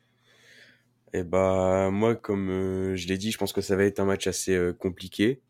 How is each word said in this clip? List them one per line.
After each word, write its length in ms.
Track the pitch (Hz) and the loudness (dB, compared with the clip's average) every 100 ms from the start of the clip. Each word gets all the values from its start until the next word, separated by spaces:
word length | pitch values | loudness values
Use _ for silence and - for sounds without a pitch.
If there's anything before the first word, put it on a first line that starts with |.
| _ _ _ _ - - - _ _ _ _ | _ _ _ _ -20 -20 -20 _ _ _ _
Eh 120 | 92 | -6
bah, 640 | 85 92 95 95 92 92 95 | 0 2 2 4 2 2 2
moi, 240 | 98 113 117 | 2 2 0
comme, 340 | - 101 95 | -2 -2 -2
euh, 460 | 92 95 95 95 92 | -2 -2 -2 -2 -4
je 120 | 87 | -2
l'ai 100 | 95 | -4
dit, 140 | 110 | -4
je 60 | - | -4
pense 140 | 101 | -4
que 80 | - | -2
ça 160 | 98 95 | 0 2
va 80 | |
être 160 | 101 - | 2 2
un 60 | 98 | 0
match 220 | 98 95 | 0 -2
assez, 280 | 90 - 92 | -4 0 0
euh, 160 | 87 | 0
compliqué. 720 | 82 95 90 92 - 107 135 | -2 -6 -6 -8 0 0 0